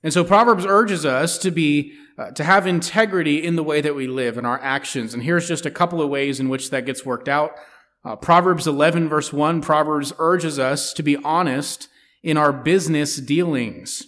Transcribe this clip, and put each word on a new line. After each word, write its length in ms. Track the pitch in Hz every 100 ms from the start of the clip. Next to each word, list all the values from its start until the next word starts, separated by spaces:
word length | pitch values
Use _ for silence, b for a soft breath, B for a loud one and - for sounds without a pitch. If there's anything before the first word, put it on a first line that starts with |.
And 80 | 160
so 140 | 180 175
Proverbs 400 | 202 240 208 190
urges 400 | 202 220 180 143
us 320 | 127 165 -
to 140 | 185
be, 420 | 160 151 147 143 B B -
uh, 140 | 127
to 120 | -
have 240 | 156 196 185
integrity 720 | 175 170 214 220 190 151 147
in 140 | 170 170
the 80 |
way 160 | 156 151
that 160 | 147 143
we 120 | 131
live, 300 | 131 120 117
in 80 | 120
our 140 | 131
actions. 520 | 135 139 - 135 113
And 100 | 120
here's 240 | 123 170 170
just 180 | 165 143
a 60 |
couple 300 | 139 175 170
of 80 | 147
ways 320 | 139 139 131
in 80 | 131
which 200 | 131 131
that 160 | 135 123
gets 200 | 127 131
worked 240 | 120 135
out. 220 | 143 151 - B B B B
Uh, 140 | - 107
Proverbs 500 | - 170 185 170 156
eleven 400 | 143 156 175 160
verse 240 | 151 147
one, 300 | 147 151 165
Proverbs 500 | 147 151 156 151 139 -
urges 400 | 160 180 160 139
us 320 | 131 147 -
to 80 | -
be 140 | 151 143
honest 680 | 147 165 175 131 - - - b b b
in 140 | 165 151
our 160 | 147
business 640 | 135 127 185 156 151 147 -
dealings. 880 | 131 151 175 135 113 - - -